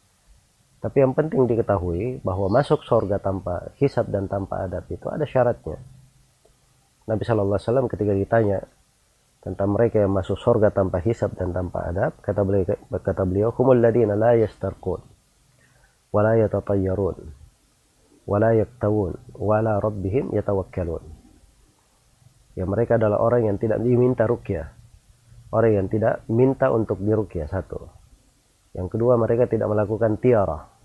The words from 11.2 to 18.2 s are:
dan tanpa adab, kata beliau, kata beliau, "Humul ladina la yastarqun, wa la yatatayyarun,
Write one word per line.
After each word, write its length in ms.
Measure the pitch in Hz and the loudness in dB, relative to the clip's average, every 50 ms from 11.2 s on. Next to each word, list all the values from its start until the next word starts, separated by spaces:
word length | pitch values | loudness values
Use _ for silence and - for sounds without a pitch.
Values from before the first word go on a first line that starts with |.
| 107 98 - | -2 -4 -4
dan 160 | - 92 90 87 | -4 -4 -4 -4
tanpa 360 | 92 90 87 - 90 85 87 | -4 -6 -6 -6 -6 -6 -4
adab, 280 | 87 95 117 160 - - | -4 -2 -2 -4 -4 -6
kata 240 | - - 98 104 101 | -6 -4 -2 0 0
beliau, 200 | 95 101 98 90 - 104 - - - - 92 | 2 2 0 0 0 -2 -4 -6 -8 -8 -4
kata 240 | - 101 90 - 95 | -4 -2 -2 0 0
beliau, 240 | 92 92 98 104 120 - | 0 2 2 0 0 2
"Humul 240 | - 127 135 127 120 | 2 4 6 6 6
ladina 360 | 117 117 110 120 113 104 101 | 6 6 4 4 2 2 2
la 200 | 104 110 120 120 | 2 4 4 4
yastarqun, 640 | 117 110 98 - - - 98 - - - 95 85 - - - - _ _ _ _ _ _ _ _ _ _ _ _ _ _ _ _ _ _ _ - | 4 2 0 -2 -6 -8 -8 -8 -6 -6 -6 -6 -6 -8 -16 -20 _ _ _ _ _ _ _ _ _ _ _ _ _ _ _ _ _ _ _ 0
wa 80 | 104 104 | 0 2
la 120 | 110 113 113 | 4 4 2
yatatayyarun, 760 | 107 101 - 101 - - 101 101 95 92 92 98 98 85 - - - 80 - - - - _ _ _ _ _ _ _ _ _ _ _ _ _ _ | 2 2 0 -4 -2 -2 0 0 0 0 0 -2 -2 -2 -4 -6 -12 -18 -20 -20 -20 -20 _ _ _ _ _ _ _ _ _ _ _ _ _ _